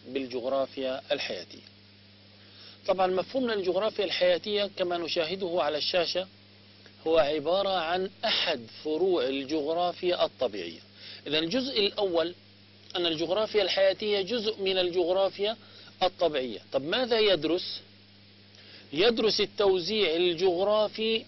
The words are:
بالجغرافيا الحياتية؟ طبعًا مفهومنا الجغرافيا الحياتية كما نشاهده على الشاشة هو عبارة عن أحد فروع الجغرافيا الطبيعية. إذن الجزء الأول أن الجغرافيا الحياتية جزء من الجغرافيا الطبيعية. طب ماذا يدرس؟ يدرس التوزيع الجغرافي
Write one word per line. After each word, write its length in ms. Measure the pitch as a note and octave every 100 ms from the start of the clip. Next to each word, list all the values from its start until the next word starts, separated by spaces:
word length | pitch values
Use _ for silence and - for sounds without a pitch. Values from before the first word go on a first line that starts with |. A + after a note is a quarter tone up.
| C3
بالجغرافيا 920 | C3+ B2+ B2 B2+ C3+ C3 - C3 C3+ -
الحياتية؟ 560 | C#3+ - G2 F2 - - - - - - - - - - - - - -
طبعًا 200 | F#3 F#3
مفهومنا 460 | F#3 E3+ C4+ B3
الجغرافيا 520 | G#3+ F3+ F3+ A3 G3+
الحياتية 640 | F#3 - F3+ E3+ G#3+ G#3 G3 -
كما 200 | F3+ F3
نشاهده 600 | D#3+ F3 D#3 F#3+ F#3 F3
على 140 | D3+ D3+
الشاشة 500 | - F3+ D#3+ F3+ F#3+ - - - - - - - D#3+
هو 100 | D#3+
عبارة 600 | C#3+ D#3 C#3+ F#3+ G3 F#3
عن 300 | D#3+ F3+ F#3+ -
أحد 400 | A3 - F#3 C3+ A2+ -
فروع 400 | D#3 D#3 F#3+ E3+
الجغرافيا 1000 | B2+ C3+ C3 D#3+ C#3+ E3 F3 E3 F3+ F3
الطبيعية. 640 | D#3+ - B2 G2 E2+ E2 - - - - D3+
إذن 80 |
الجزء 440 | D#3 E3 A#3+ C4 A#3+
الأول 560 | G3+ G#3+ G3 E3 E3 F3 - - - - -
أن 100 | F#3
الجغرافيا 580 | E3+ D#3 E3 F#3+ G#3+ G#3
الحياتية 580 | F3+ - G3 F#3 G#3+ G3+
جزء 400 | F#3 A#3+ G#3+ G#3
من 160 | F#3+ F#3
الجغرافيا 800 | F3+ F3+ E3+ F#3 F#3+ F#3 G3+ A3+ - - - -
الطبيعية. 560 | F#3 - E3+ C#3+ B2+ G2 -
طب 80 | C#3
ماذا 380 | C#3+ A3+ A#3+ A3+
يدرس؟ 600 | G#3+ F3 D#3 F3+ - - - - - - - - - - - - -
يدرس 480 | C#3+ A3+ A3+ A3+ G3
التوزيع 720 | G3 - G3+ F#3 E3+ G#3+ F3
الجغرافي 1120 | E3 F3+ E3 F#3+ F3 G3+ G#3+ G#3 - A3 A3